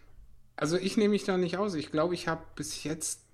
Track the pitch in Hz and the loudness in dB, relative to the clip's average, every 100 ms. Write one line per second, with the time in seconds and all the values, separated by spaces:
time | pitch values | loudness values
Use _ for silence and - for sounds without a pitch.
0 | - - - - - - 151 175 190 190 | -18 -20 -20 -20 -16 -4 0 0 2 4
1 | 208 202 - 185 175 180 208 160 135 156 | 4 4 2 2 2 0 -2 -2 0 2
2 | 170 175 - 160 - - 147 - 147 165 | 2 0 -2 -4 -6 -10 -8 -6 -6 -4
3 | - - _ | -6 -8 _